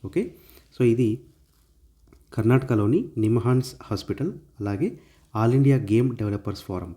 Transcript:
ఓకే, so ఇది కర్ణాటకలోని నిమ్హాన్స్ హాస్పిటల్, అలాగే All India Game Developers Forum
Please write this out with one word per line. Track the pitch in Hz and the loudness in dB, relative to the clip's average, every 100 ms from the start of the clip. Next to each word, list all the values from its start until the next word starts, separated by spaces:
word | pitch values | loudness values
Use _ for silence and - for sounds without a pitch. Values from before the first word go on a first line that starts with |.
| 101 | -4
ఓకే, | 170 202 - - - _ _ | -4 -6 -10 -20 -20 _ _
so | 123 | 2
ఇది | 117 117 117 - _ _ _ _ _ _ _ _ _ _ - | 4 0 -2 -8 _ _ _ _ _ _ _ _ _ _ -2
కర్ణాటకలోని | 110 127 131 110 104 156 - - 110 | 2 2 2 0 2 0 -2 -2 0
నిమ్హాన్స్ | 117 117 127 127 - - | 0 2 0 -2 -12 -8
హాస్పిటల్, | 104 - 95 151 226 - _ | -8 -6 -6 -6 -8 -18 _
అలాగే | 104 98 190 - - _ _ 110 | -6 -4 -4 -6 -20 _ _ 0
All | 113 131 | 2 4
India | 139 135 101 | 4 2 2
Game | 107 127 117 | 2 2 -2
Developers | 104 101 - 98 - | -4 -4 -6 -10 -8
Forum | 92 87 | -8 -8